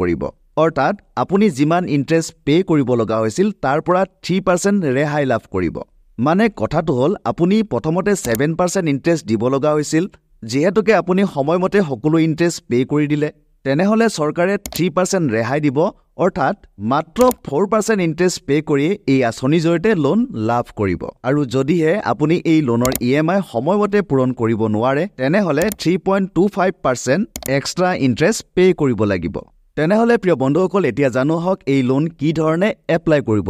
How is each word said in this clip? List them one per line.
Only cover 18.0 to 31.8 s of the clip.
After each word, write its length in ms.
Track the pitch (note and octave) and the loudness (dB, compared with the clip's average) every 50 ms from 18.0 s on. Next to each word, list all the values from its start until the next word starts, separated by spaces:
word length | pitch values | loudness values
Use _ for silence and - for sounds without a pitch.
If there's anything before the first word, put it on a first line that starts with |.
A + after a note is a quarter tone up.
| F3 E3 | 0 -2
ইণ্টাৰেষ্ট 300 | D3 E3 F#3 F3+ - - - - | 0 0 0 0 0 -2 -2 -2
পে' 140 | C#3 D#3 D3+ D#3 | -2 0 0 0
কৰিয়ে 240 | D3 C#3 C#3+ E3+ G#3 - _ - | 0 0 0 0 -2 -2 _ 0
এই 80 | C3+ C3 B2 A#2 | 2 2 2 0
আঁচনিৰ 340 | - - C3 C3+ D#3 F3 D3+ | -2 -2 0 0 2 2 2
জৰিয়তে 240 | E3 E3+ E3 E3+ A3+ A3 E3 C#3 | 2 0 2 2 0 2 2 2
লোন 140 | C3 F3+ A3+ B3 C4 E3+ A2+ G#2+ A2+ | 2 2 0 0 -2 -4 -4 -2 0
লাভ 160 | A#2+ A#2+ A2+ - - - | 0 -2 -2 -4 -4 -2
কৰিব। 240 | G#2 F#2+ E2+ D2 - - - _ - B2 | -2 -2 -2 -2 -6 -10 -12 _ -4 -2
আৰু 120 | C#3+ D3 D3 A#2+ A2 | -2 0 -2 0 -2
যদিহে 400 | C3+ C3+ C#3 F3+ E3+ D#3 D#3 F#3 G#3 - - | 0 0 0 0 2 2 0 0 0 -2 -2
আপুনি 240 | A#2 G#2 D3 D#3 E3+ - - E3 | -2 0 0 2 2 2 2 4
এই 80 | D#3+ D#3 D3+ A#2+ | 4 2 2 2
লোনৰ 240 | A#2 A#2 B2 B2+ C3 - B2 B2 | 0 0 0 0 -2 -2 0 0
ই 20 | C3+ D3+ | 2 2
এম 80 | D#3 D#3+ | 2 2
আই 80 | F#3+ G3+ - - | 0 0 -2 -4
সময়মতে 460 | - A#2 C3 E3 G3+ G#3 G#3 G3+ G3+ G#3 F#3+ - | -4 -4 -2 0 0 0 0 0 0 0 0 0
পূৰণ 200 | C#3 C3+ B2+ B2+ B2 - | 0 0 0 0 0 0
কৰিব 200 | A2+ A2+ A#2 G#2 A2+ A2 G#2+ | 0 0 0 0 0 0 0
নোৱাৰে, 300 | G#2 A#2 C3 C#3 C#3+ F3 G3+ - - | 0 0 0 0 0 -2 -4 -4 -4
তেনেহ'লে 440 | C3 C3+ F3 G#3+ G3+ E3 C#3+ D3 F#3 A3 - - | -2 0 2 2 2 0 0 0 0 -2 -2 -2
থ্ৰী 140 | - D#3+ F3+ F3 - | -2 0 0 0 0
পইণ্ট 200 | F#3+ F#3+ G3 F#3+ F#3 - | 0 0 0 -2 -2 0
টু 80 | D#3+ G3 G#3 - | 0 0 0 0
ফাইভ 160 | G3 F3+ G3 - _ - | 0 -2 -2 -2 _ -2
পাৰ্চেণ্ট 380 | C#3+ B2 - - B2+ C#3 F#3 A3 - - - - - C3+ C#3 | -2 -2 -2 -2 0 0 0 -2 -4 -8 -10 -6 -4 -2 -2
এক্সট্ৰা 300 | C3+ - - E3+ F#3 F3+ F3+ - C3+ | -2 -4 -4 -2 -2 -2 0 0 0
ইণ্টাৰেষ্ট 340 | B2+ A2+ G2 D3+ G3 A3+ - - _ _ | 0 2 2 0 0 0 -2 -6 _ _
পে' 220 | F3+ F#3 F#3 E3+ - | 2 4 4 4 2
কৰিব 220 | D3+ C3 A#2 F#2+ G#2+ G2+ | 0 0 0 0 0 0
লাগিব। 240 | G2 F2+ E2+ D#2+ - - - - _ _ _ _ _ | 0 -2 -2 -6 -8 -8 -12 -14 _ _ _ _ _
তেনেহ'লে 380 | C#3+ D3+ E3 G#3 A3 A#3 A#3 A#3 - | -2 0 2 2 2 4 2 2 2
প্ৰিয় 140 | F#3+ F3+ D#3 A#2+ | 2 0 0 2
বন্ধুসকল, 400 | C3 C3 D3 F3 F#3+ F#3 F#3 G3+ E3+ B2+ | 2 2 2 2 0 0 0 0 0 0
এতিয়া 200 | G2+ A#2+ C#3+ B2+ G#2+ | 0 0 0 0 0
জানো 180 | B2+ C3 D3+ E3 E3+ | 0 0 0 0 0
আহক, 180 | E3+ F#3 G3 - _ C3+ C#3 | -2 -2 -4 -2 _ 0 0
এই 60 | C3+ | 2